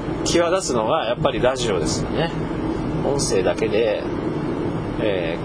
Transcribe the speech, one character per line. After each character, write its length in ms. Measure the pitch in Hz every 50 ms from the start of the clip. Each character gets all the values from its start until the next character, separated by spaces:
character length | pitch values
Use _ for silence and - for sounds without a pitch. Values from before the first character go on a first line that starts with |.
| - 156 160 165 165
ー、 0 |
際 240 | - - 170 170 165
立 200 | 180 190 170 160
つ 0 |
の 160 | 127 113 107
が 180 | 117 151 160 120
や 80 | 110 123
っ 40 | -
ぱ 120 | - 143
り 100 | 120 107
ラ 140 | 117 127 135
ジ 160 | 127 120 113
オ 80 | 95 85
で 60 | 78
す 180 | - - - -
よ 60 | -
ね。 200 | - 123 160 165 - 156 - - - - 160 160 - - - - - - -
音 160 | 131 139 139
声 220 | - - 117 95 90
だ 120 | 90 87
け 140 | - 113 101
で、 340 | 104 107 117 107 101 82 - - - - 80 80 78 76 - - 82 - - - - - - - - -
え 380 | 113 107 98 90 85 82 85 85